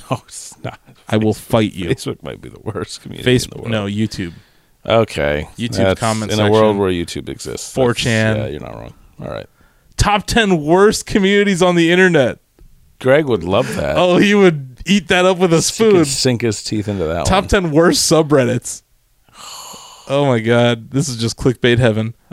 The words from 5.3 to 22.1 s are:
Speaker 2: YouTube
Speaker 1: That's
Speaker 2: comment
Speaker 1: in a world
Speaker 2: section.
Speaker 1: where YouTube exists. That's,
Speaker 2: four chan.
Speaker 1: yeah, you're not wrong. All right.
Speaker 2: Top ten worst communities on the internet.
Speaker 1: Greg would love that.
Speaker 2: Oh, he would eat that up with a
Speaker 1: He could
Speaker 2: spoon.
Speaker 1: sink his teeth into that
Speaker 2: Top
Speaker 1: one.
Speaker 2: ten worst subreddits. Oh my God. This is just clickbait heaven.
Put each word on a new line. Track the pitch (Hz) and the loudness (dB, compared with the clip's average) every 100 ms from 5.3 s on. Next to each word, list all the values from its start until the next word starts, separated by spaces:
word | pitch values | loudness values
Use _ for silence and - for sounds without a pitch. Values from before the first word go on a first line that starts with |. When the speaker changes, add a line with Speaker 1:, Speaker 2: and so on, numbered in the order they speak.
| 73 78 - | -2 -6 -10
Speaker 2:
YouTube | 117 98 | -6 0
Speaker 1:
That's | 95 92 | 0 0
Speaker 2:
comment | 113 110 104 | -2 -4 -4
Speaker 1:
in | 107 | -2
a | 104 | 2
world | 110 107 | 4 4
Speaker 2:
section. | 101 | 2
Speaker 1:
where | 95 | 0
YouTube | 87 85 76 69 | -2 -6 -10 -10
exists. | 67 - - - | -12 -12 -12 -8
That's, | |
Speaker 2:
four | - 123 | -2 0
chan. | - 123 110 110 107 | 0 -2 0 0 -2
Speaker 1:
yeah, | 67 | -6
you're | 73 | -10
not | - | -12
wrong. | 55 58 - - - | -14 -16 -20 -20 -16
All | - | -12
right. | 52 - _ _ _ _ - | -12 -14 _ _ _ _ -2
Speaker 2:
Top | 208 208 - | 0 0 0
ten | 233 208 170 | 0 2 0
worst | 147 180 208 - - | 2 4 4 2 -2
communities | 214 190 202 202 180 | 0 2 2 2 2
on | 180 175 | 2 4
the | 165 | 2
internet. | 180 185 160 117 - _ _ - _ _ _ | 4 4 4 2 -2 _ _ -20 _ _ _
Speaker 1:
Greg | 127 143 143 | 2 2 2
would | 104 | -2
love | 85 101 131 - | 0 -2 -2 -4
that. | 71 151 | -2 0
Speaker 2:
Oh, | 180 175 | 2 4
he | 202 | 4
would | 208 185 151 131 123 165 | 6 4 2 -10 -12 -2
eat | 202 143 | 0 2
that | 185 185 | 2 2
up | 180 | 2
with | 185 | 2
a | 165 | 2
Speaker 1:
He | |
could | |
Speaker 2:
spoon. | - - 220 185 143 | 0 0 4 4 2
Speaker 1:
sink | 131 131 113 | 0 -2 0
his | 117 104 | -2 -4
teeth | - 107 101 | -6 -6 -4
into | 101 | -4
that | 78 85 71 | -2 -2 0
Speaker 2:
Top | 190 | 0
Speaker 1:
one. | - | 0
Speaker 2:
ten | 208 170 | -2 2
worst | 147 175 - - | 2 4 2 2
subreddits. | 160 147 143 120 120 - - _ _ _ _ _ - - - - - - - - | 2 4 2 2 -2 -6 -14 _ _ _ _ _ -20 -20 -20 -20 -20 -20 -20 -4
Oh | 139 139 | 0 2
my | 117 | 0
God. | 113 120 120 117 113 | 2 4 4 0 -4
This | 131 143 | -4 -4
is | 113 | -4
just | 113 - | -4 0
clickbait | 135 117 120 120 | -2 2 2 4
heaven. | 123 107 110 | 2 0 -4